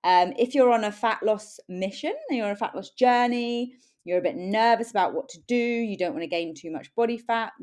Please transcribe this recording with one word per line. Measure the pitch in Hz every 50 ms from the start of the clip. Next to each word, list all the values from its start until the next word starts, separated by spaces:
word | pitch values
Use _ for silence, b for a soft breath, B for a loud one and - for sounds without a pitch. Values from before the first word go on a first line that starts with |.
| -
Um, | 180 185 180 180 185 -
if | - 240 247
you're | - 277 254 247
on | 233 226
a | 214 208
fat | 202 - - 226 220 -
loss | - 214 214 202 - - - - _ -
mission, | 180 180 190 196 - - - 320 453 622 640 -
you're | 285 240 214
on | 202
a | 202
fat | 202 233 - -
loss | - 196 -
journey, | _ - 254 247 240 240 247 240 240 240 240 233 240 240 247 247 B B B B B B
you're | _ 170 180 180
a |
bit | 170 175 -
nervous | 170 180 190 208 220 226 233 233 226 233 233
about | - 202 185 135 117
what | 165 - -
to | - 165 _
do, | - 247
you | 240 233 240 233 233 233 214 196
don't | - 180 175
wanna | - 160 170
gain | 156 175 170 170 160 160
too | - - 165
much | 160 147 - - _
body | 226 233 233 240
fat, | 233 _ - 208 220 226 - - -